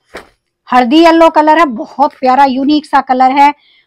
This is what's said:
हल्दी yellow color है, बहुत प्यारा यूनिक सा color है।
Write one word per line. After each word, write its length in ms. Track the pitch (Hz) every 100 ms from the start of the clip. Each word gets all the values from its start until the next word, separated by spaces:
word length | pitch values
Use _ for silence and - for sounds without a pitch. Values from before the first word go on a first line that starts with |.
| _ - - _ _ _ -
हल्दी 300 | 254 247 302
yellow 300 | 330 330 330
color 280 | 320 302 311
है, 60 | 330
बहुत 460 | 220 302 - 294
प्यारा 300 | - 254 262 277
यूनिक 400 | 254 277 302 294
सा 140 | 277
color 280 | 269 254 262
है। 200 | 277 285 285 _ _